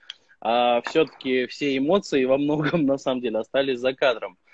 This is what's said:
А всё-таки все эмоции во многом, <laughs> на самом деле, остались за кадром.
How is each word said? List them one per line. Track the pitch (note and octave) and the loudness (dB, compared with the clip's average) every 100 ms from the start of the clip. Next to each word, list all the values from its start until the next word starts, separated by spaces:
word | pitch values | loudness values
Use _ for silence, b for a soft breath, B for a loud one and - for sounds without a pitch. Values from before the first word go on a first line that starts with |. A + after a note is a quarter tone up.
| b b b - | b b b -6
А | A2 A#2+ B2 A#2+ | 0 2 4 2
всё-таки | - D#3+ D#3 - C3+ B2+ B2 | 0 0 0 -2 -2 -2 -2
все | - C#3+ C3 | -4 -2 0
эмоции | C#3+ G3 - C#3+ B2+ | 2 0 2 0 2
во | C#3 | 2
многом, | C#3+ D3+ | 0 0
<laughs> | D3 F3 C3+ | 0 0 0
на | C3+ | 0
самом | C3+ B2+ | -2 -2
деле, | A#2+ A2 | -2 -4
остались | - C#3 C#3 B2 | -2 -2 0 -2
за | B2+ | -2
кадром. | C3 C#3 G#2+ G2 - _ | 0 0 0 -6 -14 _